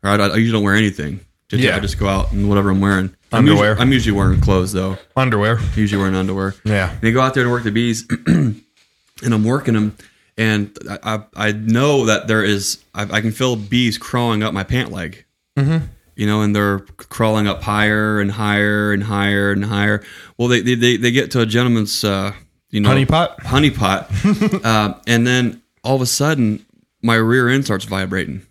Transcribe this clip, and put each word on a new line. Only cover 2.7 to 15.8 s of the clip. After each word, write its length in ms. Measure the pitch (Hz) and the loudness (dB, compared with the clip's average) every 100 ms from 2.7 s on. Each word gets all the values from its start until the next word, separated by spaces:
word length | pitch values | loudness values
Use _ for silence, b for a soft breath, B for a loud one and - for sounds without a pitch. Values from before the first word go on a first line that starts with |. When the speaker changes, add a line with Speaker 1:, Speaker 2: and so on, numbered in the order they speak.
| 95 | 2
Speaker 1:
wearing. 340 | 98 98 95 - _ | 2 2 -2 -8 _
I'm 80 | 117 | 2
Speaker 2:
Underwear. 300 | 135 101 104 | 4 6 4
Speaker 1:
usually, 100 | 107 | 2
I'm 120 | 123 | 2
usually 240 | 135 113 101 | 2 2 2
wearing 240 | 95 90 | 2 4
clothes, 320 | - 95 92 | 4 2 0
though. 240 | 98 95 92 - - | -2 -4 -6 -8 -2
Speaker 2:
Underwear. 440 | 131 110 104 117 98 - | 0 0 0 0 -2 0
Speaker 1:
Usually 240 | 104 101 | 0 2
wearing 160 | 98 95 | 0 0
underwear. 400 | 95 95 95 98 107 | -2 -2 -4 -6 -2
Speaker 2:
Yeah. 260 | 104 92 | 0 0
Speaker 1:
And 160 | 87 110 | 0 0
I 40 | |
go 100 | 120 | 2
out 120 | 131 | 0
there 100 | 131 123 | 0 0
to 40 | |
work 140 | 120 | 0
the 80 | 117 | -2
bees, 340 | 104 120 110 - - | -2 -2 -2 -4 -6
<clears throat> 100 | - | 0
and 360 | 170 135 107 _ _ _ _ _ - | 2 2 -2 _ _ _ _ _ -8
I'm 200 | 120 110 | -2 0
working 320 | 107 135 139 110 | 2 0 0 0
'em, 200 | 107 - b b b - | 0 -4 b b b -2
and 380 | 113 107 101 - - | 0 0 -2 -8 -14
I, 100 | 101 - 110 104 - | -10 -6 -6 -8 -4
I, 120 | 107 | -4
I 20 | |
know 540 | 107 110 113 139 143 113 | -2 0 2 4 2 2
that 200 | 107 - | 0 0
there 160 | 110 | 0
is, 400 | 101 101 95 - _ - | 2 0 -4 -8 _ -10
I, 80 | |
I 180 | 101 107 | -4 -2
can 100 | 110 | -2
feel 240 | 110 131 117 | -2 -2 -2
bees 420 | 101 120 123 104 | -2 0 0 -2
crawling 420 | - 123 120 107 | -4 -2 0 0
up 100 | 107 | -2
my 100 | 98 | -4
pant 280 | 95 123 123 | -2 -4 -4
leg. 340 | - 82 92 _ _ _ - | -8 -10 -14 _ _ _ -2
Speaker 2:
Mm-hmm. 280 | 139 165 | 0 0